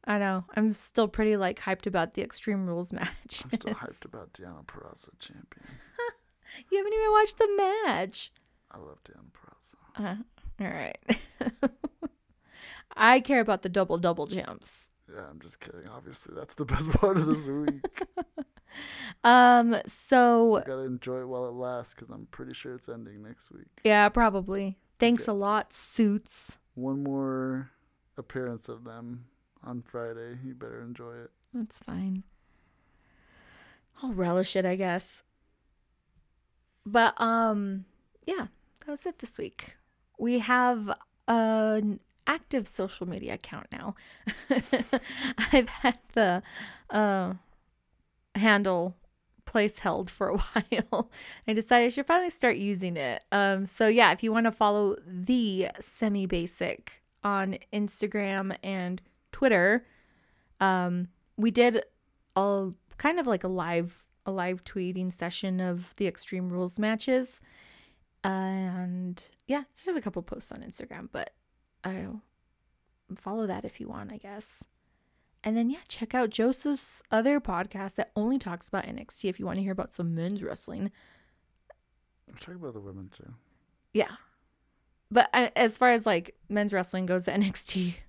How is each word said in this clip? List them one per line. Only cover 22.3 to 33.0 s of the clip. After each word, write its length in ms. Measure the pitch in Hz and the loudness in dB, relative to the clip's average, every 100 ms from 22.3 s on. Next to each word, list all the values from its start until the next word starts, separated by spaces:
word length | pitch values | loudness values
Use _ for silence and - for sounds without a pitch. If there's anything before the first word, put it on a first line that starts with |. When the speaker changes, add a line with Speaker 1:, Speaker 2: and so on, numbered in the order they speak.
Speaker 2:
pretty 240 | - 131 127 | -14 -12 -12
sure 180 | 131 | -12
it's 160 | 127 - | -12 -12
ending 320 | 117 110 104 | -14 -14 -18
next 300 | 107 120 - | -18 -20 -20
week. 160 | - - _ | -20 -20 _
Speaker 1:
Yeah, 260 | 220 208 208 | 4 6 6
probably. 680 | 240 226 196 190 196 196 190 _ _ | 6 4 2 -4 -4 -4 -8 _ _
Thanks 260 | 233 240 | 4 4
Speaker 2:
Okay. 80 | 233 | 2
Speaker 1:
a 40 | 202 | 0
lot, 360 | 202 214 - | 2 0 0
Suits. 880 | - - - 214 208 - - - - _ | -4 -2 2 4 2 -4 -10 -10 -14 _
Speaker 2:
One 300 | - 131 135 | -8 -4 -4
more 680 | 139 139 135 131 131 131 135 _ _ _ _ - | -4 -4 -2 -4 -4 -6 -8 _ _ _ _ -18
appearance 520 | 127 131 127 117 - | -10 -8 -6 -8 -12
of 140 | 117 | -16
them 420 | 120 113 120 120 120 _ _ _ | -16 -14 -14 -14 -16 _ _ _
on 200 | - 123 | -12 -12
Friday. 560 | 117 120 117 113 117 123 | -10 -8 -8 -8 -12 -12
You 120 | 131 127 | -14 -14
better 260 | 117 117 | -14 -14
enjoy 320 | 117 123 120 | -14 -14 -16
it. 160 | 120 117 _ _ | -16 -20 _ _
Speaker 1:
That's 240 | 247 226 - | -10 -10 -12
fine. 460 | - 175 190 190 - _ _ _ _ _ _ _ | -12 -6 -6 -6 -10 _ _ _ _ _ _ _